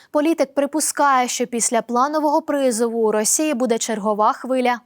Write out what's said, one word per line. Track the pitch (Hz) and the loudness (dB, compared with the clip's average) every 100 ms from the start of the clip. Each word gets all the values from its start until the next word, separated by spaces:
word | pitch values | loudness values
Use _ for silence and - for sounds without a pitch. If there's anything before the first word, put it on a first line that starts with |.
| - | -6
Політик | - 302 320 269 | 0 0 0 -2
припускає, | - 277 311 - - 285 262 247 | -2 -2 -2 -4 0 2 2 0
що | - 240 | -4 -4
після | 240 220 226 | -4 -2 -2
планового | 220 240 277 302 294 311 | 0 0 0 0 0 0
призову | 311 285 262 220 233 226 214 | 0 0 0 0 -2 0 0
у | |
Росії | 214 214 - 311 | 2 0 0 0
буде | 247 254 226 | 0 0 -2
чергова | - 214 208 208 214 | -2 -4 -2 2 2
хвиля | 269 247 262 247 240 | 0 -2 0 0 -2